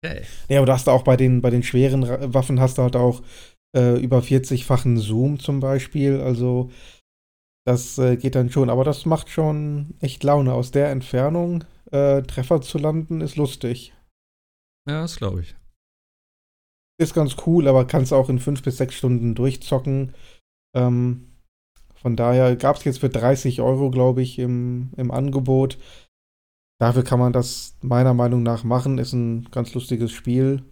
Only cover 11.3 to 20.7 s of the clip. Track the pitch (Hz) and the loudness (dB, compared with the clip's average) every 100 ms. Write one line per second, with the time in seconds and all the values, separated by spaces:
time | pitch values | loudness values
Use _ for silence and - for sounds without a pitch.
11.3 | 170 175 170 - - - 143 139 139 131 | 0 -2 -4 -8 -20 -6 0 2 2 -2
12.3 | - 131 165 127 160 151 160 160 165 156 | -8 0 0 0 -4 -2 -2 -4 -6 -6
13.3 | 151 143 - 120 123 - - _ _ _ | -2 -4 -4 -6 -6 -10 -20 _ _ _
14.3 | _ _ _ _ _ - 151 165 - 101 | _ _ _ _ _ -8 -6 -6 -6 -6
15.3 | 92 85 - - _ _ _ _ _ _ | -6 -8 -14 -20 _ _ _ _ _ _
16.3 | _ _ _ _ _ _ _ 160 165 147 | _ _ _ _ _ _ _ -2 0 -2
17.3 | - - 170 139 131 127 131 127 139 131 | -2 2 4 6 4 4 0 2 2 2
18.3 | 127 135 143 - 123 131 - 131 123 117 | 0 -2 -4 -4 -4 -4 -2 -2 0 0
19.3 | 113 131 139 - 135 131 135 135 - - | 0 -2 -2 -4 -4 -2 -4 -4 -10 -20
20.3 | - _ _ _ | -20 _ _ _